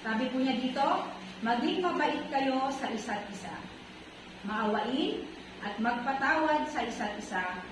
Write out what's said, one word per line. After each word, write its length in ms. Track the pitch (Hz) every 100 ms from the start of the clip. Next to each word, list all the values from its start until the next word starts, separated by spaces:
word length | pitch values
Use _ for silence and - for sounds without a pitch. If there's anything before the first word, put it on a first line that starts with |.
Sabi 240 | 220 220 262
po 160 | 262
niya 160 | 262 233
dito, 480 | 254 277 302 359 - - - -
"Maging 400 | 226 240 320 -
mabait 400 | 359 330 302 302 -
kayo 400 | 269 269 262 269
sa 240 | - 233
isa't 320 | 220 233 202 202
isa. 240 | 190 190 - - - - - - - - -
Maawain 800 | 202 214 214 208 226 269 359 - - - - -
at 160 | 208 214
magpatawad 880 | 233 240 269 269 269 320 302 302 -
sa 160 | 247
isa't 320 | 233 - 208 208
isa 480 | - 185 180 185 -